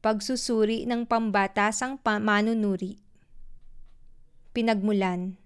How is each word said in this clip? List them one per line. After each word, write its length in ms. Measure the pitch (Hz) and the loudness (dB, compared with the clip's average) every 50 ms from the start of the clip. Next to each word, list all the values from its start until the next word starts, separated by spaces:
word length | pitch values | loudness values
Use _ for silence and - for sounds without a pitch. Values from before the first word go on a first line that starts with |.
| - 220 | 2 0
pagsusuri 800 | 220 208 - - 262 240 - - 233 220 214 214 226 226 - 233 | 0 0 -2 -2 -4 -2 0 0 2 2 2 2 2 -2 -2 -2
ng 160 | 240 233 240 | -2 -2 -2
pambatasang 960 | 233 233 226 226 220 196 202 196 196 - 214 202 214 220 - 254 254 269 269 | 0 0 0 0 2 2 2 0 2 2 2 2 2 2 0 -4 -6 -6 -2
pa-, 160 | _ 233 214 | _ 0 0
manunuri. 800 | 208 214 214 208 202 214 226 233 226 208 202 190 185 190 185 202 - _ - - - _ _ - - - - - - - - - - - - - - - - - - - - _ - - - - | 2 2 2 4 4 4 2 2 2 2 0 0 -2 -4 -6 -8 -12 _ -20 -20 -20 _ _ -18 -16 -16 -14 -16 -16 -18 -18 -18 -18 -18 -18 -20 -20 -20 -20 -20 -20 -20 -20 _ -20 -20 -8 -4
Pinagmulan. 800 | 247 226 226 226 202 190 214 214 196 196 185 180 180 180 190 185 - - | 0 2 2 2 2 2 2 2 2 2 0 0 -2 -4 -6 -8 -12 -20